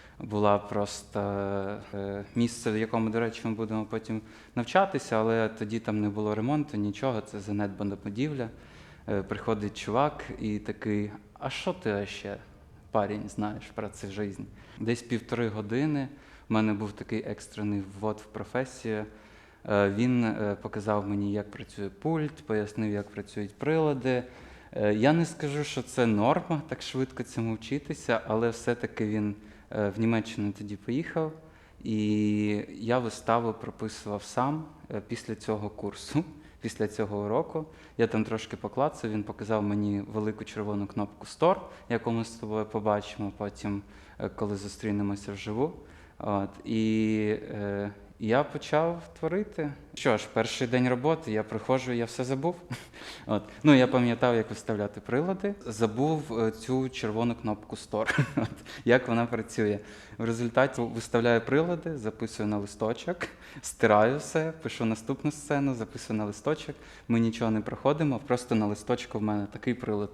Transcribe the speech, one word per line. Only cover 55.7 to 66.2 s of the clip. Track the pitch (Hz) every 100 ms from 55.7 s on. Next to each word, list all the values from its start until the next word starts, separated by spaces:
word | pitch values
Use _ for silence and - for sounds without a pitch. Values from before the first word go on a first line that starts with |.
| 107 113 107 147 156 131 113
е, | 110
цю | 110 - 127 131
червону | 127 110 107 120
кнопку | 117 117 104 - 113
Store. | - 107 110 - 131
<laughs> | -
От, | 113 - - -
як | - 123 127
вона | 113 117
працює. | 117 107 - 107 104 - - - -
В |
результаті | 113 113 120 113 135 131
виставляю | 117 120 - 120 120 117
прилади, | 113 139 165 175 165 151
записую | 110 107 113 - 107
на | 104
листочок, | 101 - 110 123 - 180 - - - -
стираю | - - 113 104 110 143
все, | 143 160 160 160
пишу | - -
наступну | 117 110 - 135 151
сцену, | - - 143 139
записую | 123 110 113 -
на | 110